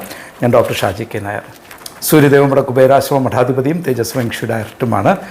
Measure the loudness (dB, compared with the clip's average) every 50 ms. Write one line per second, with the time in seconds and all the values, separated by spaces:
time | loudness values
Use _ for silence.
0 | -4 -12 -16 -18 -20 -20 -8 -4 -2 2 2 2 2 0 -2 -4 -4 -4 -4 -6
1 | -8 -10 -10 -8 -8 -8 -8 -8 -10 -12 -18 -20 -20 -20 -20 -20 -20 -20 -16 -12
2 | -2 2 4 4 6 6 6 6 4 4 2 2 0 2 2 4 4 6 6 4
3 | 2 0 0 0 0 0 0 0 0 0 0 -2 -2 -2 -2 -4 -4 -4 -2 -2
4 | -4 -4 -4 -4 -4 -4 -6 -6 -6 -6 -6 -6 -8 -10 -8 -4 -2 -2 0 0
5 | 0 0 0 -2 -4 -12